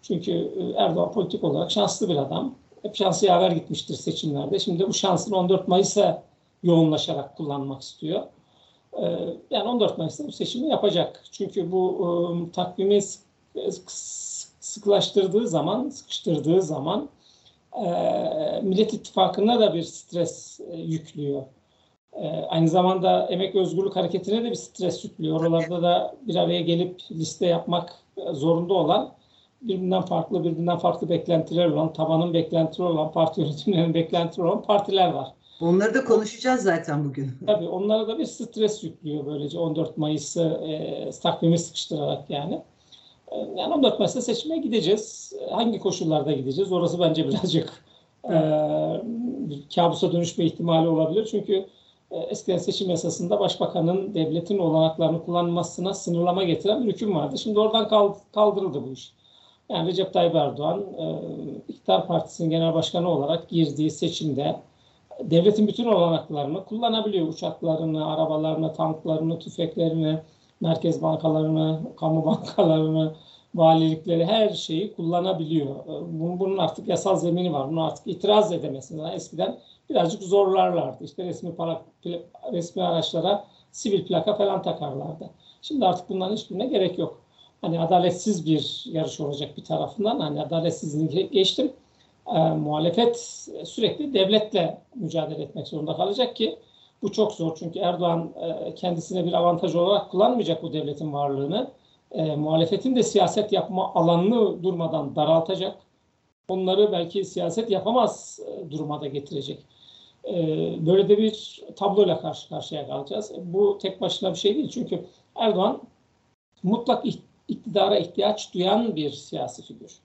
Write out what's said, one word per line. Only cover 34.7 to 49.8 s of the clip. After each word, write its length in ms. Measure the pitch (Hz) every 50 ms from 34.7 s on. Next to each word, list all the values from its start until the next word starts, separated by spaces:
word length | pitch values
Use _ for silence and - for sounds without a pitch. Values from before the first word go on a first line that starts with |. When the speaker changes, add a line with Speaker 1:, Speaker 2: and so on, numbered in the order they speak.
| 214 202 202 - 196 190 185 180 -
Speaker 1:
var. 200 | - - - - _ _ _ - -
Speaker 2:
Onları 340 | 165 170 175 190 202 220 226
da 100 | 269 262
konuşacağız 580 | 240 226 208 214 214 - - - 254 254 240 196
zaten 420 | 190 170 160 - - 147 147 147
bugün. 260 | 143 131 - 139 135 123 -
<laughs> 80 | -
Speaker 1:
Tabii 220 | - 208 190 170 -
onlara 400 | - 185 196 208 214 220 220 208
da 100 | 226 311
bir 60 | 311
stres 600 | - - - 233 - - 214 220 208 208 - -
yüklüyor 420 | 160 - - - 151 147 151 139
böylece 320 | 139 151 143 147 147 147 170
on 180 | 170 160 151
dört 220 | 156 160 160 - -
Mayıs'ı, 440 | 156 151 151 147 - - - 170 165
e, 680 | 160 160 - - 160 156 151 - - 139 143 - 135 - - -
takvimi 360 | 175 160 - - 165 165 -
sıkıştırarak 720 | - - - - - - 165 151 147 143 147 143 - -
yani. 320 | 147 143 147 170 233 330 - _ _ _ _ _ - - _ _ _ _ _ - -
E, 40 | - - - -
yani 180 | 370 - - 320
on 80 | 311 269
dört 160 | 233 - -
Mayıs'ta 220 | 208 - - 269
seçime 380 | 214 - 226 - - 302 320 330
gideceğiz. 760 | - - 214 220 165 165 202 220 - - - - - - - -
E, 140 | - - -
hangi 240 | - 233 226 220 180
koşullarda 540 | - 196 170 - 185 160 156 147 139 147 151
gideceğiz? 400 | 131 131 131 135 151 196 185 185
Orası 280 | 175 170 170 - 175
bence 280 | 180 160 - 160 156 135
birazcık, 560 | 135 - - 180 - 165 - - - - _ _ _ _ _ _ _ _ _
e, 80 | - 175 160 156 156 151 151 151 151 151 156 156 160 170 190 - 240 233 233 240 240 - - - -
bir 140 | 139 143 - - -
kabusa 380 | -